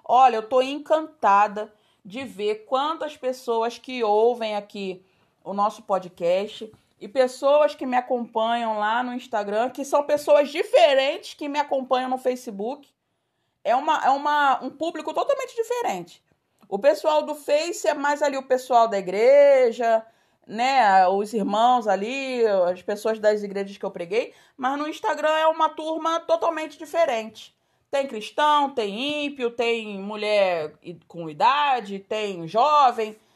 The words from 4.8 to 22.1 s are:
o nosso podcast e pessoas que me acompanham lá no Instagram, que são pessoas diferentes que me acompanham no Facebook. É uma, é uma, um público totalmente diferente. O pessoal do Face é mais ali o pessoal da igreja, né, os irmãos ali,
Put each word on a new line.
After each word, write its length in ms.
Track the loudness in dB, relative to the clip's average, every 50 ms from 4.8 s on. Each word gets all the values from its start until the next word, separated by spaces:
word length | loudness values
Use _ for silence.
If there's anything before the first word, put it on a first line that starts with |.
| -8 -8 -10 -12 _ _ _ _ _ _ _ _ _
o 80 | -8 -4
nosso 300 | -2 -2 -2 -2 -6 -4
podcast 920 | -2 -2 -2 -2 -6 -8 -4 0 0 0 0 0 -4 -8 -14 -16 -16 -18 _ _ _ _ _
e 80 | -18
pessoas 680 | -4 0 0 0 0 -2 -2 2 2 4 4 4 2 0
que 100 | -4 -6
me 120 | -2 -2
acompanham 800 | -2 -2 -2 -4 -4 -4 -4 -2 -2 0 0 0 -2 -2 -2 -2 -2
lá 240 | -2 0 0 -2 -2
no 100 | -4 -8
Instagram, 560 | -10 -10 -6 -4 -4 -4 -2 -2 -2 -2 -2
que 160 | -4 -8 -4
são 200 | 0 0 0 2
pessoas 440 | 0 -2 -2 4 4 4 4 4 2
diferentes 880 | -2 -4 -2 2 4 6 6 6 6 4 2 0 -2 -6 -10 -14 -14
que 140 | -10 -10 -6
me 100 | -4 -4
acompanham 500 | -2 -2 -2 -4 -2 -2 -2 -2 0 -2
no 80 | -6
Facebook. 720 | -4 -2 -4 -4 -4 -8 -12 -10 -8 -8 -8 -8 -10 -14 _ _ _ _ _ _ _ _ _ _ _ _ _ _ _ _
É 140 | -2 -2
uma, 260 | 0 0 0 -2 0 2
é 60 | 0
uma, 560 | 0 0 0 0 0 2 2 2 2 0 -4
um 60 | -8
público 420 | -8 -6 -6 -6 -6 -6 -8 -6 -4
totalmente 420 | -2 -2 -2 -2 -2 -4 -6 -6
diferente. 680 | -6 -6 -4 -4 -4 -2 -4 -4 -6 -8 -14 -18 _ _ _ _ _ _ _ _ _ _
O 120 | _ -8 0
pessoal 440 | 2 2 2 2 0 0 0 0 -2
do 120 | -2 -8
Face 520 | -10 -2 0 0 0 0 -2 -6 -4 -2
é 60 | -2 -2
mais 300 | 0 -2 -2 -2 0 -2
ali 160 | -2 -2 -4
o 80 | -2
pessoal 420 | -2 -2 -2 0 2 2 4 4 4
da 100 | 0 -2
igreja, 1080 | -4 -4 -2 2 4 6 8 8 8 8 6 6 4 2 0 0 0 0 0 0 -2 -6 _ _ _ _ _ _ _ -12
né, 580 | -6 -4 -2 2 2 4 4 6 6 6 6 6
os 260 | 4 0 -2 -2 -4
irmãos 520 | -4 -2 0 2 2 4 4 4 4 2
ali, 580 | 0 0 0 -2 -4